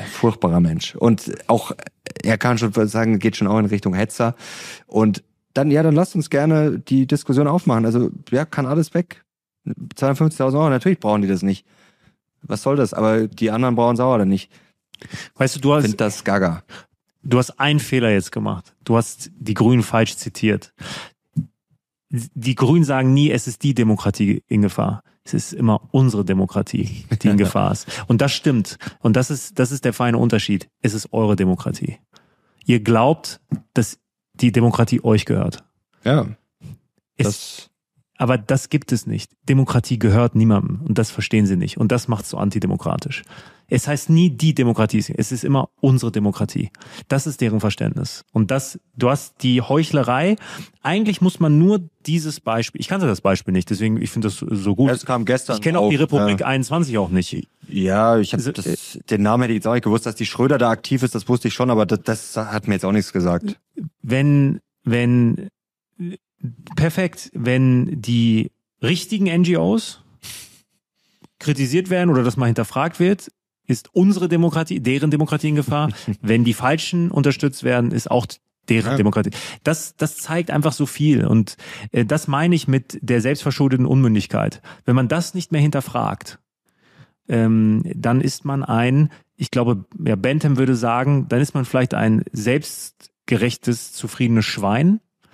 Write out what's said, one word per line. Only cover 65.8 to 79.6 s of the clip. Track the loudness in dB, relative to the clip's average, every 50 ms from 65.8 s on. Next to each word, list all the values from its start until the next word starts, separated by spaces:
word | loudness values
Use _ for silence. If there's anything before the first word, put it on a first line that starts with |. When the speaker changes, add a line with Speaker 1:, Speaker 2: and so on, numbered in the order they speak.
| _ _ _ -12 -12 -12 -12 -14 _ _ _ _ -14 -14 -12 -14 -18 -8 -4
Speaker 2:
perfekt, | -2 -2 0 0 -2 -4 -4 -6 -10 -18 -14 -10
wenn | -6 -2 0 2 2 4 4 4 2 0 -2 -4 -6
die | -4 -2 0 2 2 2 2 2 0 -4 _ _ _ _ _ _
richtigen | -2 -2 -2 -2 -4 -6 -4 -2 0
N | 0 2 2 2
G | 2 2
Os | 2 2 0 0 -2 -2 -6 -12 -18 _ _ _ _ -20 -18 -18 -18 -20 -20 _ _ _ _ _ _ _ _ _ _ _ _ _ _ _ _ _ -6
kritisiert | -4 -2 -2 -2 0 0 0 0 0 0
werden | 0 2 2 2
oder | 4 2 2
das | 0 0
mal | 0 0
hinterfragt | 0 0 0 -2 -2 -2 -2 -2 -2 -2 0
wird, | 0 0 0 -2 -4 -12 -20 _ _ _ _ _ _
ist | -4 -4 -4 -6 _ 2
unsere | 4 4 4 4 2 0
Demokratie, | 0 2 2 2 2 0 -2 -2 -4 -4 -4
deren | -2 -2 0 0 0 0
Demokratie | 0 0 0 0 -2 -2 -2 0
in | 0
Gefahr. | 0 0 0 0 0 0 -2 -4 -6 -6
Speaker 1:
<laughs> | -8 -8 -4
Speaker 2:
Wenn | 0 2 2 4 2
die | 2 0
Falschen | 0 0 0 0 0 -2 -2 -2 -2 0 0
unterstützt | 0 2 2 2 0 0 -2 -4 -2 -2 -2
werden, | 0 0 2 0 0
ist | -2 -4 -2 0
auch | 0 0 0 -2 -8 -18 _ _ _ _ _ 0
deren | 0 2 2 0
Speaker 1:
Ja. | 0
Speaker 2:
Demokratie. | 2 2 2 2 0 -2 -2 -4 -8 -12 -14 -12 -6